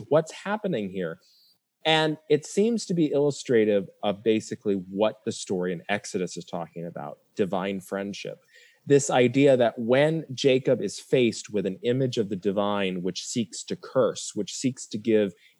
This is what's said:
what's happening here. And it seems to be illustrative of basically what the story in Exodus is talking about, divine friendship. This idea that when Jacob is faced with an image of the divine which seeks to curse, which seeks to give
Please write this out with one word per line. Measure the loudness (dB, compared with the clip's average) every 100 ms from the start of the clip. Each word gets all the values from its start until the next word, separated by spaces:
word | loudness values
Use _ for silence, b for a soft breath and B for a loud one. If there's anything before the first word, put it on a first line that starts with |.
| 0
what's | 2 2
happening | -6 -6 -4 -2 -2 -4
here. | -4 -6 -6 b b b b _ _
And | 2 2 2 -2 0
it | 0 0
seems | 0 2 0 -2
to |
be | 0 0
illustrative | 2 0 -2 2 4 4 2 0 -4
of | -4 0
basically | 0 0 -2 -6 -2
what | -2 -4 0 0 -2
the | -8
story | -8 -4 -4 -2
in | -4 -4
Exodus | -6 -4 -6 -6 -8
is |
talking | -10 -10 -10 -10
about, | -12 -10 -12 -14 _ -4
divine | -2 -2 -4 -6
friendship. | -6 -6 -6 -8 -12 -14 b b b b
This | 2 2 4
idea | 4 4 6 6 6
that | 4 0
when | 2 4 4 0 -4
Jacob | 0 2 4 2 0
is | -2 -8
faced | 0 2 4 0 -4
with | -4
an | -2 -2
image | -2 0 0 -2
of | -2
the |
divine | -2 -2 0 0 0 -2 -2
which | -4 -6
seeks | -6 -4 -4 -8 -10
to | -10
curse, | -4 0 0 0 -8
which | -8 -8
seeks | -4 -4 -4 -8
to | -6
give | 2 2 2 b b